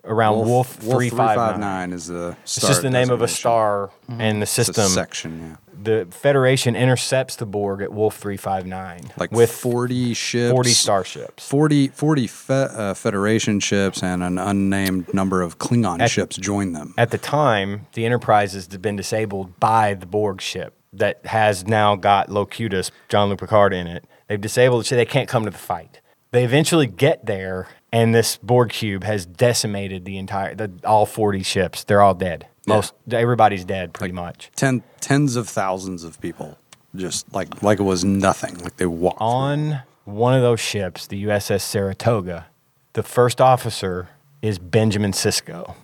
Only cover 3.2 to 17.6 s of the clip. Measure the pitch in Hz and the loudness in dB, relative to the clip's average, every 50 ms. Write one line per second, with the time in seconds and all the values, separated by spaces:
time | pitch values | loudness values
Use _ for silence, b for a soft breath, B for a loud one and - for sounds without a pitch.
3.2 | 117 113 - - - 123 117 113 110 104 101 101 101 98 - _ _ - 120 113 | 0 -2 -2 -2 0 2 2 2 2 2 0 -2 -4 -8 -12 _ _ -14 -8 -2
4.2 | 113 110 107 104 104 - - - 117 92 90 113 104 95 92 95 85 - - - | 0 0 0 0 -2 -2 0 0 0 0 2 2 2 2 2 0 -4 -6 -10 -12
5.2 | - 80 82 80 82 80 80 - _ _ - - 101 113 110 110 92 87 - - | -10 -10 -12 -12 -14 -14 -18 -20 _ _ -20 -8 -2 -2 -2 -2 -2 -6 -12 0
6.2 | - 143 143 139 127 127 131 127 - 123 113 95 123 127 127 120 - - 131 131 | 2 2 4 4 4 4 4 4 2 0 2 2 4 2 2 2 0 0 0 -2
7.2 | 131 - - - 120 101 95 104 101 98 98 98 101 90 98 104 107 107 - - | -2 -4 -8 -10 -10 -6 -4 -4 -2 -2 -4 -4 -6 -6 -2 0 0 0 -2 -4
8.2 | - 104 98 95 - 98 98 95 92 92 92 92 95 90 87 87 - - - - | -8 -8 -8 -6 -4 -4 -4 -4 -4 -8 -10 -10 -12 -12 -14 -16 -18 -16 -8 -8
9.2 | 92 80 107 117 117 117 - - - 123 120 120 123 123 127 123 123 120 113 - | -6 -2 4 4 4 4 2 -6 -4 -2 -2 -2 -2 -2 -2 -2 -2 -2 -2 -4
10.2 | - - - 120 120 120 127 127 123 123 117 - - - 101 98 92 - - 67 | -4 -4 -2 0 2 2 2 2 4 4 2 2 2 2 2 0 0 -4 -10 -12
11.2 | 57 - _ - - - 135 143 151 151 147 143 135 127 - - 151 151 156 143 | -14 -14 _ -18 -8 -2 0 2 2 4 4 2 2 0 -2 -2 0 2 2 2
12.2 | 117 95 - - - - 131 135 135 - - 113 107 98 92 - - 120 101 98 | 0 -2 -6 -14 -6 -2 -2 -2 -2 -2 -4 -4 -4 -4 -4 -2 -2 -2 0 2
13.2 | 98 104 110 110 - - 104 101 - - 104 101 98 95 - - - 92 90 90 | 2 2 2 2 2 0 0 0 0 0 0 2 2 0 -2 -2 -4 -2 -2 -2
14.2 | 90 90 90 92 92 101 101 98 98 98 98 98 98 95 95 92 87 - - 98 | -2 -2 -2 -2 -2 -2 0 0 0 0 0 0 0 0 -2 -2 -4 -2 -2 0
15.2 | 95 95 95 92 90 85 - _ - - 127 120 110 95 87 - 95 90 - 107 | 0 2 0 0 0 -2 -4 _ -4 0 0 0 0 0 0 2 0 2 2 0
16.2 | 92 - - - 92 101 101 101 101 95 85 78 76 - - - 120 113 - 104 | -2 -2 -6 -8 -4 -4 -2 -2 -2 -4 -6 -8 -12 -8 0 0 0 0 0 -6
17.2 | - - - 147 151 135 110 101 | -4 -2 0 2 2 2 2 2